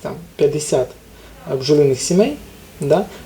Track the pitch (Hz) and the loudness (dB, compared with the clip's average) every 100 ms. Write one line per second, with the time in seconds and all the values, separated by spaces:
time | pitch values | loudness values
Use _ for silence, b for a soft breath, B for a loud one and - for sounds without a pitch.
0 | 156 - - - 143 147 - 143 - - | -12 -12 -12 0 0 0 -2 -2 -2 -8
1 | - B B B 160 139 131 147 139 127 | -20 B B B -8 -6 2 4 4 2
2 | - 180 247 294 - - - - 143 165 | 0 2 2 -2 -14 -20 -20 -6 0 0
3 | 208 B | 0 B